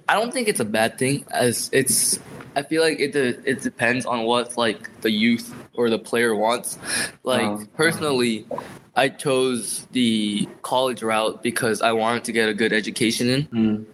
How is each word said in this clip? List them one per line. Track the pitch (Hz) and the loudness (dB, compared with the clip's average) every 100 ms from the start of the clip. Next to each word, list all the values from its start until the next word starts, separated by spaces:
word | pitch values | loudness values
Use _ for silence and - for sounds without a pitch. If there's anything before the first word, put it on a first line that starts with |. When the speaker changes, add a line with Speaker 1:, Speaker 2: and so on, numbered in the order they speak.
| - | 0
Speaker 1:
I | |
don't | 180 240 | 0 0
think | 262 220 | -2 -2
it's | 202 | 0
a | 110 | 0
bad | 110 113 - | 2 0 0
thing, | 131 143 - | 0 -2 -2
as | - 123 113 - | 0 2 0 0
it's, | 127 139 - - - - - - - | 0 2 2 0 -2 -6 -18 -8 -6
I | |
feel | 143 160 | -2 2
like | 160 151 | 2 2
it | 143 | 0
de-, | 147 127 117 | 2 0 0
it | - 135 | -2 -2
depends | 127 - 117 123 123 | -4 -2 0 0 -2
on | 120 | -2
what, | 113 120 117 - | 0 0 0 -2
like, | 117 104 - - | -2 -2 -8 -4
the | 113 | -2
youth | 107 113 117 - - - | 2 2 2 -2 -16 -12
or | - 120 | -2 0
the | 110 | 0
player | - 120 120 104 | -2 0 0 2
wants. | 107 120 - - - - - - | 0 0 -4 -12 -8 -6 -6 -8
Like, | - 127 117 | -2 0 0
Speaker 2:
Uh-huh. | 104 107 - | -4 -8 0
Speaker 1:
personally, | 160 160 156 131 123 110 - - - - - - | 0 2 0 2 2 0 -4 -12 -12 -16 -6 0
I | 135 | 0
chose | - 156 131 131 123 101 - - | 0 0 2 2 0 -4 -10 -6
the | 127 120 110 107 104 101 - | 0 2 2 0 -2 -4 -6
college | - 127 131 127 | -2 0 0 -2
route | 110 110 110 - | -2 0 0 -2
because | 123 117 120 104 | -4 0 0 2
I | 117 | 2
wanted | 113 110 117 - | 2 2 0 -2
to | |
get | 113 110 | 0 2
a | |
good | 104 110 | 2 2
education | 107 107 - 117 113 123 | 2 -2 0 0 2 0
in. | 131 147 | 0 0
Speaker 2:
Mm. | 117 110 107 107 | 2 2 0 -6